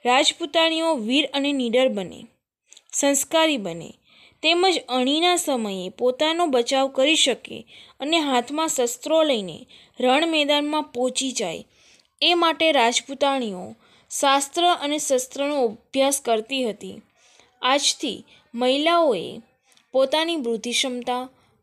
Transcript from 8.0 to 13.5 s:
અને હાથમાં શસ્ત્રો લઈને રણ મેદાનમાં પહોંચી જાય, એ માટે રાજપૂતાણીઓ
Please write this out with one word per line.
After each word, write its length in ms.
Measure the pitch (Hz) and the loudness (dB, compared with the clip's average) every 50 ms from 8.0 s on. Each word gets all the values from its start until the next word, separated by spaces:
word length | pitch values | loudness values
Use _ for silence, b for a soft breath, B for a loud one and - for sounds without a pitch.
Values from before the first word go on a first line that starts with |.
અને 180 | - 285 330 339 | -4 -2 0 0
હાથમાં 500 | 302 285 262 240 240 - 285 302 320 320 | 0 2 0 0 -2 -2 -4 -4 -4 -2
શસ્ત્રો 540 | - - 247 240 - - - 294 311 320 | -2 -2 -2 -2 -4 -8 -4 0 2 2
લઈને 440 | 320 302 269 220 196 180 151 - - B B B B B B _ | 4 2 0 -2 -4 -8 -12 -14 -18 B B B B B B _
રણ 260 | 240 254 254 285 330 | 0 2 2 2 2
મેદાનમાં 560 | 330 320 311 294 277 294 294 294 294 302 302 | 0 0 0 2 2 2 0 0 -2 -2 -4
પહોંચી 500 | 294 302 - 240 254 254 254 - 262 269 | -4 -6 -4 -2 -2 -2 -2 -2 -6 -4
જાય, 340 | 233 - 220 175 165 - - b b b b b b b b b b _ | -4 -4 -6 -6 -6 -10 -14 b b b b b b b b b b _
એ 120 | 294 320 349 | 2 2 2
માટે 380 | 349 339 330 320 - 330 320 | 4 2 0 0 2 2 2
રાજપૂતાણીઓ 1000 | 302 269 233 233 247 - - - 277 262 285 277 277 269 247 214 | 4 4 4 4 2 -2 -4 -6 -4 -2 0 0 0 -2 -4 -6